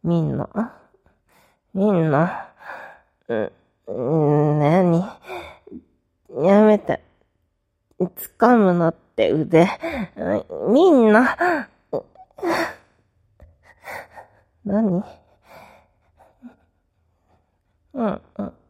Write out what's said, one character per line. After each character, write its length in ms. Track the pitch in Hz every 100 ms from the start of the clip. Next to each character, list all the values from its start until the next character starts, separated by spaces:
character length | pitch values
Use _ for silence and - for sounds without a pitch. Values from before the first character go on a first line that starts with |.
み 160 | 170 170
ん 160 | 156 139
な。 120 | - - 233 - _ _ _ _ _ _ _ _ _
み 160 | 190 208
ん 200 | 185 160
な。 400 | 143 170 - - _ - - - - _ _ _
う、 240 | 113 107 _ _ _ -
う 60 | 101 123 160 147 147 151
ん、 40 | 151
何？ 440 | 147 175 180 170 196 - - 370 - - - - _ _ _ _ _ 120
や 200 | 160 202
め 160 | 214 208
て。 240 | - - _ _ _ _ _ _ _ _ _ _
掴 580 | 180 - - _ 233 240
む 180 | 196
な 160 | 175 165
っ 40 |
て 380 | - _ - 92
腕。 340 | 151 143 160 185 - 330 285 190 - 175 202 - 76 117
み 220 | 247 370
ん 220 | 285 220
な。 240 | 214 254 - 359 311 - _ _ 135 - _ - - 359 330 330 - _ _ _ _ _ _ - _ _ _ - - - - - _ _ _
何？ 400 | - 202 220 156 - - _ _ _ - - _ _ _ _ _ _ _ 240 _ _ _ _ _ _ _ _ _ _ _ _ _ _
う 100 | 269
ん、 200 | 220 - _ -
う 60 |
ん。 100 | - _ _